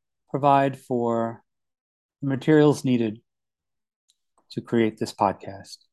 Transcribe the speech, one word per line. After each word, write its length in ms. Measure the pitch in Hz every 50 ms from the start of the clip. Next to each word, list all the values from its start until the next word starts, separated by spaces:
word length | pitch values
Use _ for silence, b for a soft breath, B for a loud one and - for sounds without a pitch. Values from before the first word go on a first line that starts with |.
| _ _ _ _ _ _
provide 480 | - 135 143 143 139 139 139 139 131 -
for 640 | - - 127 120 120 117 117 117 113 117 120 - _ _ _ _ _ _ _ _ _ _ _ _ _ _ _ -
the 60 | 143 135
materials 560 | 135 127 - 160 156 151 147 147 139 147 -
needed 360 | 131 123 117 113 107 110 117 _ _ _ _ _ _ _ _ _ _ _ _ _ _ _ _ _ _ _ _ _ _ _ _ _ -
to 100 | - 117
create 380 | - - 123 117 113 107 - -
this 140 | 117 - -
podcast. 640 | - 107 95 92 - - 101 98 98 - - - - _ _